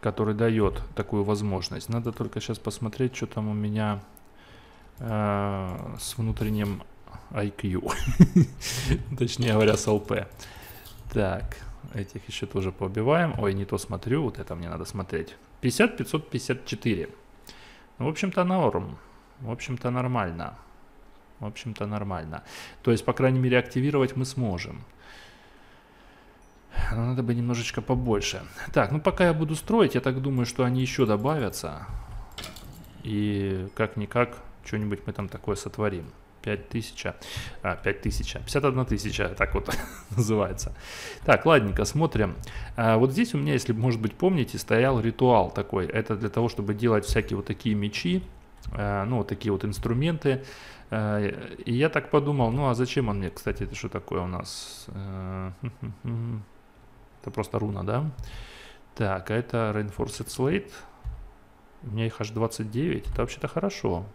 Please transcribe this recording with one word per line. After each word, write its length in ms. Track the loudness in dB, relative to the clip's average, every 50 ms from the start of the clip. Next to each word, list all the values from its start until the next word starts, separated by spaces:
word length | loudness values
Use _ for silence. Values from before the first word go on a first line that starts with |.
который 340 | -2 -2 0 2 0 0 2
дает 480 | 4 4 4 6 6 4 4 2 -2 -8 -8 -6
такую 300 | -6 -4 0 0 0 2
возможность. 640 | 2 2 0 2 0 0 0 -2 -4 -6 -6 -4 -2
Надо 240 | -2 -2 -2 -2
только 280 | -2 -2 -4 -4 -4 -6
щас 180 | -4 -4 -6 -4
посмотреть, 580 | -4 -6 -6 -4 -6 -6 -2 0 0 0 0
что 100 | -4 -6
там 220 | -4 -4 -4 -2 -2
у 60 | -2
меня, 460 | 0 0 0 0 0 0 0 0 -2 -6 -12 -20 -20 -20 -20 -20 -20 -20 -20 -20 -20 -20 -20 -20 -20 -20 -20 -14 -10
э, 960 | -6 -2 -2 0 2 2 2 0 0 0 -2 -2 -4 -4 -6 -8 -8 -10 -10 -10
с 180 | -10 -8 -4 -2
внутренним 640 | -2 -2 0 0 0 0 0 0 0 0 -2 -6 -8 -14 -18 -20 -20 -18 -18 -18 -16 -8
I 180 | -4 -2 -2 -2
Q. 320 | -4 -2 -2 0 0 0 0 -2 -2 0 0 0 8 8 8 10 10 6 6 6
<laughs> 680 | 2 -8 -6 -6 -4 -2 0 2 0 0 0 -6 -2 -2
Точнее 360 | -2 -2 0 0 2 4 6
говоря, 220 | 8 8 8 6
с 120 | 6 4 2
Л 120 | 2 2
П. 280 | 2 0 -2 -2 -2 -6 -12 -16 -16 -16 -16 -18 -18 -18 -18 -18 -18 -18 -18 -16 -12 -4
Так, 440 | 0 0 2 2 0 -2 -4 -6 -8 -10 -12 -12 -14 -12 -14 -10 -8
этих 340 | -8 -8 -6 -10 -14 -12 -10
еще 180 | -8 -8 -8
тоже 240 | -4 -2 -2 -2 -2
поубиваем. 640 | -2 -2 -4 -2 0 0 2 4 4 4 4 2 0 0
Ой, 160 | 0 0 2
не 100 | 0 -2
то 140 | -2 -2 -4
смотрю, 440 | -4 -4 -6 -6 -2 0 0 2
вот 160 | 0 -2 -4 -6
это 160 | -8 -8 -8
мне 140 | -8 -6 -8
надо 160 | -6 -8 -8
смотреть. 520 | -6 -6 -6 -6 -4 -4 -4 -4 -6 -10 -20 -20 -20 -14 -2
Пятьдесят 360 | -2 -2 4 4 4 4 4
пятьсот 340 | -2 -6 -2 -2 -4 -4 -2
пятьдесят 360 | -6 -6 -2 -2 -2 -2 -2
четыре. 420 | -8 -8 -2 0 0 0 0 -2 -6 -8 -18 -20 -20 -20 -20 -20 -20 -20 -20 -20 -20 -20 -20 -20 -20 -10 -4
Ну, 80 | -4
в 20 | -4
общем-то, 360 | -2 -2 -2 0 2 2 2
норм. 540 | 4 4 4 4 4 2 2 -4 -4 -10 -12 -16 -20 -20 -20 -20 -20 -18 -10
В 100 | -8 -6
общем-то, 400 | -6 -6 -6 -6 -6 -4 -2 -2
нормально. 640 | 0 0 0 0 0 0 0 -2 -2 -6 -8 -10 -10 -14 -20 -20 -20 -20 -20 -20 -20 -20 -20 -20 -20 -20 -20 -20 -16 -10
В 60 | -10
общем-то, 400 | -10 -10 -8 -10 -10 -6 -6 -6
нормально. 580 | -4 -4 -4 -4 -4 -4 -6 -6 -8 -10 -10 -12 -12 -16 -16 -16 -16 -18 -2
То 100 | 2 2
есть, 120 | 2 4 2
по 80 | -2
крайней 280 | 0 2 4 4 4 4
мере, 180 | 4 4 4 4
активировать 580 | 2 2 0 0 0 2 4 4 2 2 2
мы 80 | -2 -4
сможем. 600 | -2 -2 -2 0 0 0 -2 -4 -8 -10 -12 -14 -16 -20 -20 -20 -20 -20 -20 -20 -20 -20 -20 -20 -20 -20 -20 -20 -20 -20 -20 -20 -20 -20 -20 -20 -20 -20 -20 -20 -20 -20 -20 -20 -20 -20 -20 -20 -4 0 0 2 2
Но 140 | 2 0 2
надо 160 | 0 2 0
бы 120 | 2 2 2
немножечко 480 | 2 2 2 0 0 -2 -2 -4 -4
побольше. 600 | 0 2 0 2 4 4 2 2 2 0 -4 -6 -10 -12 -12 -12 -10 0
Так, 200 | 2 2 4 4
ну 80 | 2 2
пока 260 | 2 2 4 6 4
я 80 | 4 6
буду 200 | 4 2 0 -2
строить, 400 | -4 0 2 6 6 6 6 4
я 60 | 2
так 200 | 2 2 0 2
думаю, 260 | 0 0 2 2 0
что 180 | 0 2 2 2
они 160 | 2 4 2
еще 260 | 0 0 4 2 4
добавятся. 800 | 4 4 2 2 2 2 2 0 -2 -2 -4 -8 -8 -8 -8 -10 -8 -10 -10 -10 -10 -10 -12 -12 -12 -12 -12 -12 -12 -12 -14 -16 -16 -16 -16 -16 -18 -16 -12
И 680 | -6 -2 0 0 2 2 2 2 2 0 0 -2 -2 -6 -2
как-никак, 640 | -2 -2 -2 0 -4 -6 0 2 2 2 2 0 -14 -14 -16 -18 -16 -10
что-нибудь 360 | -4 -4 -2 0 0 -2 -4 -4
мы 60 | -8
там 160 | -6 -6 -6 -6
такое 280 | -8 -8 -2 -2 -2
сотворим. 500 | -2 -4 -8 -4 0 0 0 0 -2 -8 -10 -16 -20 -20 -20 -20 -8
Пять 260 | -4 -4 -4 -4 -4 -4
тысяч, 380 | -6 -4 -4 -6 -10 -6 -6 -6 -6 -6 -12 -10 -8 -8 -8 -8 -10 -4
а, 140 | -2 -2 -2
пять 260 | 0 0 0 0 0
тысяч, 320 | 0 -2 0 0 -2 -2 -4
пятьдесят 300 | -8 -8 0 0 2 2
одна 200 | 4 2 2 2
тысяча, 440 | 2 0 -2 0 -4 -2 0 -2 -2
так 260 | 2 0 0 2 2
вот 220 | 0 0 0 -2 -2 -2 -6 -10
<laughs> 220 | -14 -12 -2 2
называется. 560 | 2 4 4 6 4 4 2 0 -4 -6 -6 -8 -8 -12 -14 -12 -12 -12 -12 -12 -4 6
Так, 200 | 6 6 8 8
ладненько, 400 | 8 8 8 8 6 2 2 2
смотрим. 520 | 2 2 2 2 2 4 2 2 2 0 -6 -8 -10 -8 -8 -8 -8 -4
А, 200 | 2 4 6 8 8
вот 120 | 6 6
здесь 240 | 6 2 2 2 2
у 40 | 0
меня, 160 | 2 4 2
если, 180 | 2 2 2
может 280 | 0 2 2 2 2 2
быть, 140 | 0 -2 -2
помните, 440 | 2 2 4 4 4 2 0 -2 -10
стоял 420 | 0 2 4 6 6 6 4 4
ритуал 500 | 2 0 2 4 6 8 8 8 6 4
такой. 360 | 0 -4 -4 0 0 0 0
Это 280 | 0 0 -2 0 0 -2
для 140 | -2 -2 -2
того, 200 | 0 2 0 0
чтобы 260 | 0 -2 -2 -2 -2
делать 300 | 2 4 4 4 4 4
всякие 320 | 4 2 2 2 0 -2
вот 100 | -4 -2
такие 280 | -4 -6 -2 0 0 2
мечи, 480 | 2 0 0 -2 -2 0 2 0 0 0 -4 -14 -18 -20 -20 -20 -12 -12 -8
а, 320 | -4 -2 0 0 2 0 0
ну, 140 | 2 2 0
вот 100 | 0 0
такие 220 | -4 -2 0 0
вот 140 | 0 2 0
инструменты. 800 | -2 -4 -2 0 0 2 2 2 2 0 2 2 2 2 2 -2 -10 -16 -16 -16 -18 -18 -18 -10 -4
А, 300 | -2 0 0 2 2 2
и 520 | 2 0 -2 -4 -10 -12 -12 -10 -2 0
я 160 | 2 4 2 4
так 220 | 2 0 -2 4
подумал, 420 | 4 4 4 4 2 4 4 4
ну, 160 | 4 2 2 2
а 60 | 4
зачем 340 | 2 0 0 2 0 2 2
он 100 | 0 0
мне, 120 | -2 -4
кстати, 340 | -6 -4 -4 -4 -2 -2 -4
это 100 | -6 -6
что 140 | -8 -8 -6
такое 320 | -6 -6 -6 -4 -2 -2
у 80 | -2 -2
нас? 580 | -4 -6 -6 -8 -10 -12 -12 -12 -14 -16 -14 -12
Э, 640 | -10 -8 -8 -6 -6 -6 -6 -6 -6 -6 -6 -8 -8 -8
<laughs> 0 | -8 -10 -8 -8 -10 -10 -10 -8 -8 -6 -4 -4 -4 -4 -6 -6 -8 -12 -20 -20 -20 -20 -20 -20 -20 -20 -20 -20 -20 -20 -20 -14 -14
это 60 | -8
просто 260 | -4 -4 -4 -2 -2 -2
руна, 240 | -2 -2 -2 -4
да? 280 | -2 0 0 0 0 -2 -4 -6 -10 -10 -10 -12 -14 -14 -16 -18 -18 -20 -20 -20 -20 -20 -4
Так, 360 | -2 0 0 0 -2 -2 -2
а 40 | -2
это 380 | -2 -2 0 0 0 0 2 0
Reinforced 540 | 0 -2 -2 -2 -4 -4 -4 -4 -8 -10 -10
Slate. 420 | -2 0 0 0 0 -2 -4 -10 -16 -18 -18 -18 -20 -12 -10 -10 -10 -10 -14 -18 -18 -20 -20 -20 -20 -20 -20 -20 -20 -14
У 80 | -10 -6
меня 160 | -2 -2 -2
их 140 | -2 -2 -4
аж 100 | -8 -6
двадцать 400 | 0 0 0 0 0 -4 -6 -4
девять. 380 | -2 -2 0 0 0 -2 -4 -4
Это 140 | -2 -2
вообще-то 260 | -2 -2 -4 -6 -8 -4
хорошо. 560 | -2 -2 -2 -2 -4 -2 -2 -2 -2 -2 -4 -8 -14